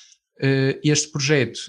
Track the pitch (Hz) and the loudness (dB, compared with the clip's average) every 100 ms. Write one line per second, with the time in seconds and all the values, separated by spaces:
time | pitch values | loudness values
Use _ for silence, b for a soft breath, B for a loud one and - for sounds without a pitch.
0 | B B _ - 135 135 135 139 147 147 | B B _ -4 0 2 0 0 0 0
1 | - 147 139 151 117 - | 0 -4 0 2 0 -4